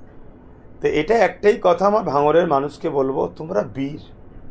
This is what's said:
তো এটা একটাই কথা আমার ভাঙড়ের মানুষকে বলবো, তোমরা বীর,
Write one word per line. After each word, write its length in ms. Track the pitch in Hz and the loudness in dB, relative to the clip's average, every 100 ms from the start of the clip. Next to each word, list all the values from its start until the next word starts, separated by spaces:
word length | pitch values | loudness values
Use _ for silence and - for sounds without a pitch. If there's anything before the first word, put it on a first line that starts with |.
| - - - - - - - - | -20 -20 -20 -20 -20 -20 -20 -6
তো 80 | 147 | -2
এটা 300 | 147 156 226 | -2 0 2
একটাই 400 | 180 - 208 233 | 2 2 0 2
কথা 240 | 180 175 196 | 2 2 2
আমার 160 | 214 | 2
ভাঙড়ের 440 | 180 139 147 160 175 | 0 0 4 4 4
মানুষকে 440 | 139 143 - 165 | 0 -2 -6 -4
বলবো, 380 | 139 135 135 - - | 0 0 -2 -4 -6
তোমরা 260 | 160 196 | -4 -4
বীর, 380 | - 104 139 156 - - - - - | -4 -6 -8 -8 -18 -20 -20 -18 -18